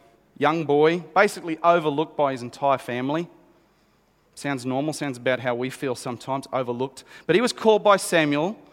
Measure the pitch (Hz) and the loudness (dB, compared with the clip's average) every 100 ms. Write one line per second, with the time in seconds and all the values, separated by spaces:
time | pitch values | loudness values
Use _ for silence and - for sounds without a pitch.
0 | _ _ _ - 143 165 147 147 156 175 | _ _ _ -2 0 0 0 4 4 2
1 | 165 185 208 196 165 160 170 175 151 143 | -2 2 2 2 -10 -2 4 4 2 -2
2 | 156 - 139 131 120 - 143 131 - 123 | -4 0 -2 -2 -10 -4 0 0 -2 -6
3 | 131 156 175 - _ _ _ _ _ _ | -2 -4 -6 -12 _ _ _ _ _ _
4 | _ _ _ - 143 135 127 131 156 143 | _ _ _ -10 -6 -6 -4 -4 -4 -4
5 | 147 120 127 127 127 120 127 - 139 120 | -6 -4 -2 -2 -2 -4 -4 -6 -6 -6
6 | 135 117 - 135 - 127 123 120 135 - | -8 -10 -6 -8 -4 -6 -4 -4 -6 -8
7 | - - - 170 240 - 220 208 202 190 | -20 -18 0 2 2 2 4 4 6 4
8 | - 170 151 147 170 220 - | 4 2 2 0 -2 -6 -18